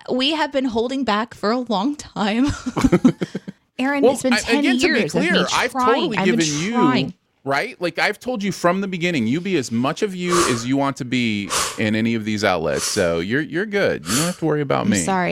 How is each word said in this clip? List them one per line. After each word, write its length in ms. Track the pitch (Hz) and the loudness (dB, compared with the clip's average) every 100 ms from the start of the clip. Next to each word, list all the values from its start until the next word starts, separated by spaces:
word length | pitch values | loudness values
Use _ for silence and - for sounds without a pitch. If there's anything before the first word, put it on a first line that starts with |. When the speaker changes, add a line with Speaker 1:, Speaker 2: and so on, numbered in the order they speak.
| - | -4
Speaker 1:
we 200 | 254 269 | -2 0
have 200 | 311 302 | 0 0
been 140 | 285 254 | 0 -2
holding 380 | 220 247 269 | -2 -2 -2
back 300 | 226 208 233 | -2 -2 -2
for 160 | - 202 | -4 -2
a 80 | 247 | -2
long 360 | 240 196 254 294 | 0 0 0 -4
time. 520 | - - 202 226 277 | -10 -2 0 2 0
<laughs> 1300 | - 247 - - 170 - - - - - - _ - | 0 -4 0 2 6 4 2 -8 -8 -12 -18 _ -4
Aaron, 260 | 262 285 | -2 4
Speaker 2:
Well, 100 | 262 | 4
Speaker 1:
it's 100 | 285 | 4
been 100 | 254 | 2
Speaker 2:
I, 40 | 214 | 0
Speaker 1:
ten 220 | - 285 | 2 2
Speaker 2:
again, 180 | 311 320 | 2 2
to 80 | 320 | 2
be 0 | |
Speaker 1:
years 280 | 269 156 170 | 2 2 0
of 60 | |
me 80 | - | 2
Speaker 2:
clear, 160 | 185 135 | 2 2
I've 200 | 151 247 | 0 0
Speaker 1:
trying. 140 | 262 254 | 0 2
Speaker 2:
totally 320 | 277 320 208 | 2 0 0
Speaker 1:
I've 80 | 196 | 2
been 120 | 226 | 2
Speaker 2:
given 200 | 156 147 | 0 0
you, 100 | 190 | -2
Speaker 1:
trying. 420 | 233 - 208 139 - _ _ | 2 2 2 -2 -8 _ _
Speaker 2:
right? 360 | 135 143 226 - | -2 -2 -2 -4
Like, 180 | 175 165 | -4 0
I've 180 | 180 208 | -2 -2
told 220 | 247 247 | -6 -4
you 120 | 196 | -4
from 260 | - 175 185 | 0 0 0
the 80 | 196 | -2
beginning, 400 | 180 180 156 110 | -2 0 0 0
you 140 | 156 | 0
be 160 | 190 170 | 0 -2
as 120 | 117 | 0
much 320 | 117 135 160 | 0 0 -2
of 140 | 214 180 | -4 -2
you 160 | 175 175 170 | 0 2 2
as 160 | 120 120 | 0 0
you 120 | 139 | 0
want 180 | 139 131 | 0 -4
to 80 | 127 | -4
be 440 | 127 117 104 98 - - - | 0 0 0 -2 -4 -4 -2
in 160 | 107 | 0
any 220 | 110 117 117 | 2 2 0
of 80 | |
these 220 | 107 107 101 | -2 0 2
outlets. 380 | 90 80 69 - | 2 0 -2 -2
So 340 | 104 85 85 | 0 2 0
you're, 220 | 92 135 | 0 -2
you're 240 | 160 160 220 | -2 -6 -4
good. 400 | 202 131 73 80 | 0 0 -2 -4
You 80 | 190 | -2
don't 100 | 175 | -2
have 120 | - | -2
to 60 | 160 | -2
worry 160 | 151 | -2
about 240 | 139 135 160 | 0 0 2
Speaker 1:
I'm 60 | |
Speaker 2:
me. 60 | - | 0
Speaker 1:
sorry, 320 | 175 190 170 | 0 0 -2